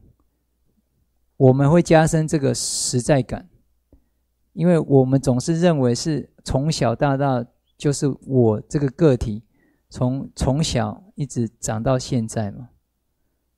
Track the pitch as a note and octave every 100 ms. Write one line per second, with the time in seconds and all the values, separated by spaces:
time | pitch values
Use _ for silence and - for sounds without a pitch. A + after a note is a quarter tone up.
0 | _ _ _ _ _ _ _ _ _ _
1 | _ _ _ - C3 C3 C#3 F3 E3+ D#3+
2 | D#3+ D#3+ D#3 D#3+ C3+ A#2+ - - - B2
3 | A#2+ C#3 A#2 - - _ _ _ _ _
4 | _ _ _ _ _ F#3 E3+ E3 - C3+
5 | C3 C3+ C3 B2 - E3 F3 D3+ B2 A#2+
6 | E3 D3 - _ - C3+ D3+ - B2 A2+
7 | D3 C3+ C#3 B2 A#2+ _ _ _ D3+ C#3
8 | C#3+ - - C3 A2+ G#2+ - D3+ C#3+ -
9 | D#3+ B2 A2+ G#2+ - _ _ _ _ -
10 | B2+ C3+ - - - C#3 D#3+ B2+ G#2+ -
11 | - - C#3+ B2+ A2+ - - A2 C3+ C3
12 | - B2+ A2 A#2 G2+ G#2+ A#2+ _ _ _
13 | _ _ _ _ _